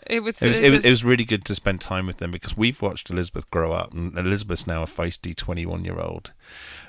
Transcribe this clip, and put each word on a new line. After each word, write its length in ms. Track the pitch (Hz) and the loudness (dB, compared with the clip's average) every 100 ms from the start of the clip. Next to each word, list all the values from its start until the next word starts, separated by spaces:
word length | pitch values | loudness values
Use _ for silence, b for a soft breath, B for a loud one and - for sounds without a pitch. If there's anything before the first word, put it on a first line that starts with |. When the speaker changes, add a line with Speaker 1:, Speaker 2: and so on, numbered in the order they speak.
| - | -4
Speaker 1:
It 140 | 233 | -2
was, 180 | 214 - | -2 0
Speaker 2:
It 60 | - | 2
was, 120 | 226 | 6
Speaker 1:
it 60 | 143 | 8
Speaker 2:
it 40 | |
was, 80 | 139 | 8
Speaker 1:
was 80 | 120 | 6
Speaker 2:
it 40 | |
was 120 | 123 | 6
really 220 | 120 123 113 | 6 4 4
good 200 | 107 - | -2 -2
to 100 | 98 | -2
spend 260 | 101 92 | -2 -2
time 240 | - 92 92 | -2 -4 -4
with 120 | 90 | -4
them 140 | 90 | -6
because 240 | 90 - - | -6 -6 2
we've 260 | 113 123 | 2 2
watched 280 | 101 - - | -4 -4 -4
Elizabeth 400 | 90 85 - - | -4 -2 -6 -4
grow 220 | 87 82 | -2 0
up, 180 | 85 85 | -2 -4
and 260 | 85 85 85 | -6 -6 -2
Elizabeth's 500 | 90 101 104 85 - | 0 0 0 -4 -2
now 160 | 82 | -4
a 20 | 80 | -4
feisty 500 | - 85 - 87 82 | -4 -4 -4 -8 -8
twenty-one-year-old 960 | - 85 85 87 87 87 58 - - - B B B B | -6 -4 -4 -6 -6 -6 -6 -8 -12 -20 B B B B